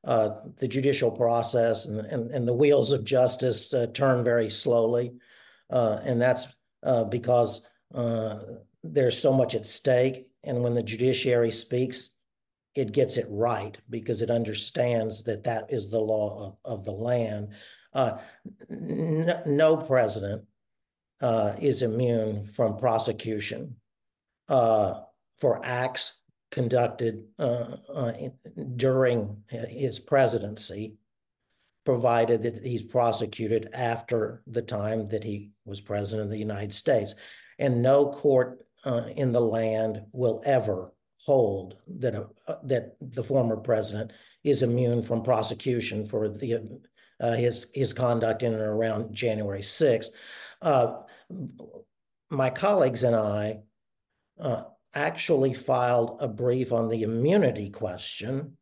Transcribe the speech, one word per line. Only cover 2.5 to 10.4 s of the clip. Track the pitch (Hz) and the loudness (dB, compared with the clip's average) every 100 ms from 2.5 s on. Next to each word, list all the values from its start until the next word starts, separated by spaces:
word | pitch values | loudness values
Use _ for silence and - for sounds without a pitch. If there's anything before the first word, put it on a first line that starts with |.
wheels | 123 147 143 120 | 4 6 6 4
of | 135 | 0
justice, | 104 127 127 - 127 113 - | 2 4 4 2 0 0 -2
uh, | 131 120 | -2 -2
turn | - 135 123 | 0 2 4
very | 120 120 110 | 4 2 0
slowly, | - - 117 113 120 120 123 _ - - _ _ | -2 2 2 4 2 -2 -8 _ -20 -20 _ _
uh, | 127 117 104 | 0 2 0
and | - 117 | -2 2
that's, | 123 123 - - _ _ | 2 2 -2 -10 _ _
uh, | - 123 | 0 2
because, | 107 120 120 123 117 - - _ _ | 2 -2 2 4 4 0 -10 _ _
uh, | 131 117 117 110 104 107 - - _ | -6 -2 -2 -4 -8 -12 -16 -18 _
there's | 165 147 127 - | -4 2 2 4
so | 143 | 4
much | 131 123 | 4 2
at | 113 | 0
stake. | 104 - - 123 131 131 - _ | -2 0 4 4 4 0 -16 _